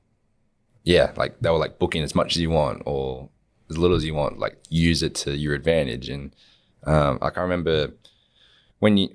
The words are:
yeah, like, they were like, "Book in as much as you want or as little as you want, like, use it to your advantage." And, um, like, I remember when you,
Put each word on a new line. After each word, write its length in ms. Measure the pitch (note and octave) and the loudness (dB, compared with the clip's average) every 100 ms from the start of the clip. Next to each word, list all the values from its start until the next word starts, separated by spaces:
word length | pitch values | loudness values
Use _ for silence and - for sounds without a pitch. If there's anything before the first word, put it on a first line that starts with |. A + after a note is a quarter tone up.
| _ _ _ _ _ _ _ _ | _ _ _ _ _ _ _ _
yeah, 280 | - E2+ C2 - | 2 4 4 0
like, 220 | C#2 - | -6 -2
they 100 | E2 | 0
were 80 | E2 | 0
like, 200 | D2+ - | -2 -2
"Book 160 | F2 | -2
in 80 | E2 | -2
as 120 | D2 | -2
much 200 | - - E2+ | -2 -2 0
as 40 | |
you 80 | E2 | 0
want 340 | E2 C2 A1 - | 2 0 -2 -6
or 420 | C#2 C2+ B1+ C2 _ _ _ _ | -4 -4 -8 -14 _ _ _ _
as 80 | D#2+ | 0
little 200 | F2 F2 | 2 2
as 80 | D#2 | 0
you 80 | |
want, 240 | D2+ C#2 - | -2 -4 -4
like, 180 | G#1 - - | -8 -8 -4
use 320 | E2 E2 D2+ | 2 4 2
it 120 | D#2 - | -2 -4
to 200 | - C#2+ | -6 -4
your 160 | D2 | -2
advantage." 540 | C#2+ D2+ E2 C#2 A#1 B1+ | -2 2 2 0 -6 -10
And, 260 | C#2 C#2 _ _ _ _ _ | -12 -12 _ _ _ _ _
um, 340 | - D2+ C#2+ C2 | 0 2 2 0
like, 160 | - - | -4 -4
I 60 | |
remember 500 | F2+ F2+ E2 D#2 C#2 - _ _ _ _ _ _ _ _ | -2 -2 0 0 -2 -8 _ _ _ _ _ _ _ _
when 180 | G#2+ G2+ | 4 4
you, 120 | F#2+ | 2